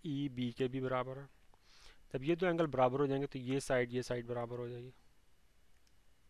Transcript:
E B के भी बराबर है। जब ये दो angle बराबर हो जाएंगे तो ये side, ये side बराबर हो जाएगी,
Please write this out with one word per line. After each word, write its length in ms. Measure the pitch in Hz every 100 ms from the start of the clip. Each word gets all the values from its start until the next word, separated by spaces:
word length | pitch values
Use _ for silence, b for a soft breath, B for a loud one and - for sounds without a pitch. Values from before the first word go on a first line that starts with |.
| 170
E 240 | 139 143
B 220 | 123 123
के 140 | 117 131
भी 140 | 131
बराबर 360 | 131 127 127 131
है। 80 | 139 - - - b b b b -
जब 100 | 139
ये 120 | 135 170
दो 120 | 180
angle 200 | 170 160
बराबर 320 | 131 127 131
हो 80 | 143
जाएंगे 200 | 135 139
तो 120 | 135
ये 180 | 123 135
side, 300 | - 131 123
ये 120 | 123
side 240 | 120 123 120
बराबर 300 | 120 120 123
हो 120 | 120
जाएगी, 240 | 123 123 - - _ _ - _ _ _ - _ - - _ _